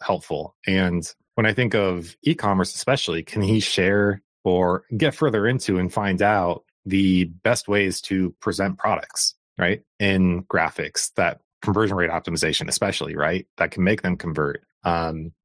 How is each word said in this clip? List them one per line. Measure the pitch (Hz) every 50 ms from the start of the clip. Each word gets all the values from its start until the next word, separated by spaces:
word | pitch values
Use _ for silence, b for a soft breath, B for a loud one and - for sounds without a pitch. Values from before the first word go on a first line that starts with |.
helpful. | - - 98 80 - - 80 73 80 - - _ -
And | - 95 95 92 90 87 87 80 - - _ _ _ _
when | - 110
I | 110 101
think | 131 127 110 104
of | 110 101 95 90 87 85 87 - _ -
e-commerce | 143 165 - - 104 98 95 92 - -
especially, | - - - 135 - - - 85 82 -
can | - - 107
he | 98 98 110 110
share | 101 - - - 92 95 101 104 101 104 98 98 - _ _ _ -
or | 95 90 90 90 87 90 - - - 123
get | 104 160 143 -
further | - 156 143 110 107 101
into | 117 131 131 - - 95
and | 92 92 87 -
find | 110 104 98 92 90
out | 101 101 107 101 90 87 85 - - _ _ _ -
the | 98 95 98 98 95 92 92 92
best | 85 85 90 - 110 120 - -
ways | - 101 104 101 95 90 -
to | - - 98 95 92 87 - _
present | - 107 - - 98 98 92
products, | - - 107 101 - - - - - - - - _ _ _ _
right? | - 92 87 104 - - _ _ -
In | 104 98 98 95 92 90 87 87 92
graphics, | - - 87 80 80 - - 76 73 - - - - -
that | - 90 85 - - _ _ _ _
conversion | - 107 98 104 110 98 98
rate | 92 87 80
optimization, | 82 85 - - 82 78 - 80 76 - 78
especially, | - - - - 98 92 - 76 76 80
right? | 78 73 78 87 95 - _ _
That | - 85 82
can | - - 90
make | 98 110 -
them | - 92 90
convert. | 87 - 85 78 78 73 71 71 - _ _ _ _ -
Um, | 87 85 85 82 80 80 80 80 82 - _